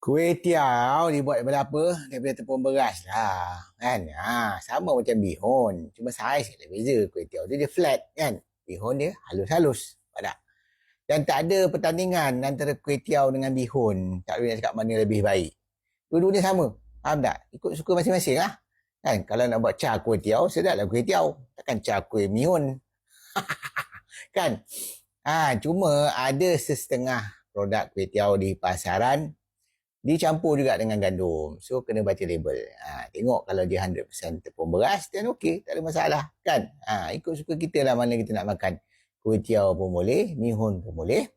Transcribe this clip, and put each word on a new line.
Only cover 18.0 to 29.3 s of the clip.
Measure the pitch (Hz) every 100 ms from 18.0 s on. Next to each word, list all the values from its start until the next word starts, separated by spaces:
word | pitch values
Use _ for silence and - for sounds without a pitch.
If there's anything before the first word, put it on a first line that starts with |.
| 170 185 - 135
lah. | 190 - _ _ _ _ -
Kan? | 113
Kalau | - 107 123
nak | 113
buat | 110 -
char | 147 110
kuih | - 107
tiaw, | 101 110 175
sedaplah | - 185 123 101
kuih | 113 120
tiaw. | 185 160 - -
Takkan | - - 117
char | - 101 -
kuih | 110 101
mihun. | 107 147 180 143 131 _ _ _ _ - -
<laughs> | 185 156 - - - - _ - -
Kan? | - 170 107 - - - - _ _
Ha, | 143 160 151 120
cuma | 143 175 180 143 147
ada | 90 127 139 180 165
sesetengah | - 143 - 131 127 123 107 - _
produk | 101 101 107 -
kuih | - 95
tiaw | 104 101
di | 98 95 95
pasaran | 90 90 - 92 120 143 156